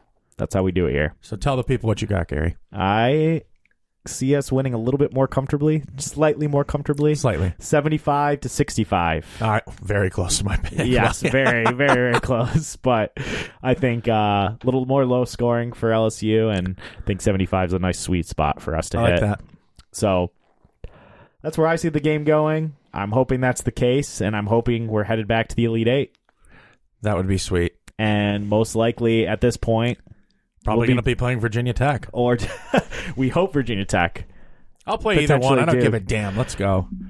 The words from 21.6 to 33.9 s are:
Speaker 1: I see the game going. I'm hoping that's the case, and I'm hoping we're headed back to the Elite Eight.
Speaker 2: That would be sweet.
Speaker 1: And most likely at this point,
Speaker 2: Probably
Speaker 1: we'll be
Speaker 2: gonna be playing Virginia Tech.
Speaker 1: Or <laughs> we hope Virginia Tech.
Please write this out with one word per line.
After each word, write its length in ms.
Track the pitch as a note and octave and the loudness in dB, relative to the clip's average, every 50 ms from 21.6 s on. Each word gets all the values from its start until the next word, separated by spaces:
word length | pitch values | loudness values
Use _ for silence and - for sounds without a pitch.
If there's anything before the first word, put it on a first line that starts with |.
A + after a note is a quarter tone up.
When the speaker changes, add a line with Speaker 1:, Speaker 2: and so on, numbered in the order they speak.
| D#3 D#3+ | 2 2
Speaker 1:
I 80 | E3 | 2
see 120 | E3 F3 E3 | 0 0 -2
the 120 | D3 D3+ | -2 0
game 240 | C#3 D#3 D3+ D3+ D3 | 0 0 0 2 2
going. 520 | D#3 D3+ D3+ D3+ D#3 D#3 D#3 D#3+ D#3 C#3 - _ _ | 2 4 4 4 2 0 0 -2 -4 -8 -12 _ _
I'm 180 | - G2+ G2+ G2+ | -8 -6 -4 0
hoping 300 | G#2+ C3 C3 - C3 B2+ | 2 2 2 2 0 0
that's 220 | C3 B2+ A#2+ - | 2 0 0 0
the 100 | - B2 | -4 -4
case, 480 | - - B2+ B2 B2+ C#3 C#3+ - - - | -2 0 2 2 2 0 0 -4 -4 -4
and 160 | G2 G2+ A2 | -2 -2 -2
I'm 100 | G#2 G#2 | -2 0
hoping 400 | G2+ A2+ A#2 A#2 B2 A#2+ A2+ A#2 | 2 2 2 2 2 -2 -2 -2
we're 180 | A2 G#2+ G#2+ G2+ | -2 -2 -2 0
headed 240 | F#2+ A#2 A2 G#2+ G2+ | 0 -2 -2 0 0
back 200 | A2+ A2+ A2+ - | 0 0 0 0
to 80 | - | 0
the 80 | - A#2 | 0 0
Elite 240 | A#2 A2+ A2+ A2+ A#2 | 2 2 2 2 2
Eight. 260 | B2+ C#3+ C3+ - _ _ _ _ _ _ - - - - - _ _ _ _ _ _ _ | 2 2 0 -4 _ _ _ _ _ _ -20 -20 -20 -20 -20 _ _ _ _ _ _ _
Speaker 2:
That 140 | - G#2+ G#2 | -2 -2 0
would 100 | F2 F#2+ | 0 0
be 120 | F#2+ G2 F#2 | 0 -2 -2
sweet. 360 | - - F#2 F2 F2 E2+ - _ _ - - - | -2 -2 0 0 0 -2 -4 _ _ -14 -6 -2
Speaker 1:
And 500 | A2 G#2+ G#2 G#2 G#2 G#2 G2+ G#2 G#2 G2+ | 0 0 2 2 2 0 0 -2 -2 0
most 260 | G#2 G#2+ A2+ - - | 2 2 2 0 0
likely 500 | A2+ A2+ A#2 A#2 - A#2+ A2+ A2+ A2+ A2 | 0 0 0 0 0 0 2 2 2 2
at 140 | - G#2+ - | 0 0 0
this 160 | - B2 A2+ | 0 0 0
point, 420 | - - A2+ A2+ A2+ A#2 A#2+ - - - - - - _ _ _ _ _ _ _ _ - | 0 -2 0 0 2 0 -2 -4 -6 -10 -20 -20 -20 _ _ _ _ _ _ _ _ -4
Speaker 2:
Probably 140 | G#2 G#2+ A#2 | 0 0 2
Speaker 1:
we'll 60 | A#2 A#2+ | 2 2
be 40 | B2+ | 2
Speaker 2:
gonna 80 | B2 | 2
be 120 | A2+ C3 A#2+ | 2 0 0
playing 240 | - B2 B2 B2+ A#2 | 0 0 -2 0 -2
Virginia 320 | G#2+ A#2 G2+ A#2+ A#2+ B2 A2+ | -2 -2 -2 -2 -2 -2 0
Tech. 340 | - B2+ C#3+ C#3+ G#2+ - - | 0 0 0 0 -2 -6 -6
Speaker 1:
Or 260 | - B2 B2 B2 B2 A2 - - - - - - - | -2 0 2 2 2 0 -2 -6 -8 -12 -6 -2 0
<laughs> 400 | B3+ - - - - - F3+ C3 | 0 0 -2 -6 -10 -10 -8 -4
we 120 | B2 C3 B2+ | -2 -2 0
hope 240 | - E3+ F#3 F#3+ | 2 0 0 2
Virginia 320 | - D3 B2+ A2+ A2+ G2 G2 | 0 -2 -2 0 -2 -4 -2
Tech. 400 | - | 0